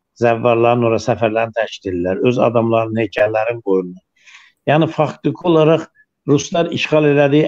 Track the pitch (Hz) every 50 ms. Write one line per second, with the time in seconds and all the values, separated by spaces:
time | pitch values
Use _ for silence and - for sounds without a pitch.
0 | _ _ _ - 117 120 117 113 120 120 117 117 117 117 120 123 117 113 113 104
1 | - 127 113 - 117 107 110 113 117 113 - 113 107 - - - - 98 92 87
2 | 87 92 95 - - 127 120 123 120 120 113 120 113 113 113 113 113 113 110 113
3 | 113 101 - 113 104 107 110 107 110 117 120 117 - 98 95 95 90 90 90 -
4 | _ _ _ _ _ - - - - _ _ _ - 135 143 156 160 - - -
5 | 151 131 - - - 147 143 - - 175 160 156 156 151 160 160 160 - _ _
6 | _ _ _ _ - - 143 139 - - 180 170 170 165 - - - - 151 151
7 | 151 147 143 147 143 139 143 151 160